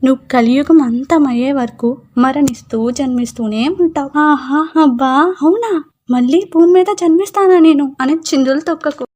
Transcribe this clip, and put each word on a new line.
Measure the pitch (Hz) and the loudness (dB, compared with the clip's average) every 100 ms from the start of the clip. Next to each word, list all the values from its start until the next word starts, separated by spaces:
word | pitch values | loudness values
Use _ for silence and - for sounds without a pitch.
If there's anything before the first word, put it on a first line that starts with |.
నువ్వు | 262 262 - | -2 -2 -2
కలియుగం | 254 233 262 294 330 | -2 2 0 4 2
అంతమయ్యే | 247 240 269 330 285 240 262 | 2 -2 -2 0 0 0 -2
వరకు | 277 240 - 233 277 _ - | -2 -4 -4 -4 -4 _ -2
మరణిస్తూ | 254 277 277 233 - 226 226 | 0 0 -2 -2 -8 -4 -4
జన్మిస్తూనే | 254 269 247 240 - 220 214 262 370 | -4 -4 -4 -6 -6 -6 -4 -4 0
ఉంటావు. | 339 330 277 294 | -2 -2 -4 0
ఆహా, | 302 285 262 285 320 320 | 2 2 0 -4 -2 0
అబ్బా, | 302 240 262 269 339 370 | 0 2 0 0 0 0
అవునా, | 294 415 453 339 - _ - | 0 0 -2 -4 -6 _ -4
మళ్ళీ | 247 247 320 403 | -2 0 0 0
భూమి | 320 339 | 2 4
మీద | 359 370 403 | 4 2 0
జన్మిస్తానా | 349 330 403 403 381 359 | 0 0 0 0 2 4
నేను | 320 294 277 - | 4 4 0 -4
అని | 262 | -4
చిందులు | 320 - 285 262 277 | -4 -2 -2 0 -2
తొక్కకు. | 330 320 302 294 254 | -4 -6 -6 -8 -12